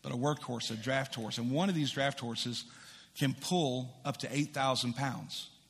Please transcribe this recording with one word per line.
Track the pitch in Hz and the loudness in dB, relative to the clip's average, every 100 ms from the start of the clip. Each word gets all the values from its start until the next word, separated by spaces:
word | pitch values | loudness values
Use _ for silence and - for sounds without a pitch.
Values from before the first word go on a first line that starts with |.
But | 139 | -2
a | 127 | 2
workhorse, | 139 151 - 120 - | 2 2 -2 -4 -2
a | |
draft | 110 113 135 131 | -4 0 0 0
horse. | - 107 110 | -4 -4 -2
And | 120 | 0
one | 139 196 | 2 2
of | |
these | 170 139 | 4 2
draft | 139 139 135 | 2 0 0
horses | 120 113 123 113 - - - - - - | -6 -4 -4 -4 -8 -16 -18 -20 -18 0
can | 139 131 | 0 2
pull | - 180 147 127 127 - | 2 4 4 0 -4 -6
up | 147 - | -4 -4
to | - | -2
eight | 139 147 | 0 0
thousand | 143 135 127 123 | 2 4 4 2
pounds. | 120 135 95 - - - - | 0 -2 -2 -6 -10 -10 -16